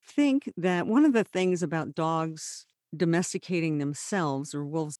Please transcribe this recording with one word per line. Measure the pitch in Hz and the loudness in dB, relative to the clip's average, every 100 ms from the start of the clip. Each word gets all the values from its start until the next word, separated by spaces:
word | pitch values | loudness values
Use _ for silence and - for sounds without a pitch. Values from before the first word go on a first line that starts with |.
think | - - 285 269 - - | -6 0 2 2 -2 -2
that | 180 180 - | 0 0 2
one | 226 302 | 4 6
of | |
the | 233 | 4
things | 190 185 185 180 | 2 0 2 2
about | 165 160 147 147 | 0 -2 -4 -2
dogs | 160 165 160 156 - - - _ _ 156 | -2 0 -2 -6 -12 -14 -18 _ _ -2
domesticating | 170 165 180 190 - 180 160 151 | 2 2 0 -6 -4 -2 0 -2
themselves | 143 143 - 202 156 135 147 143 | -4 -6 -4 -2 0 -2 -6 -8
or | 143 | -6
wolves | 160 151 | -4 -4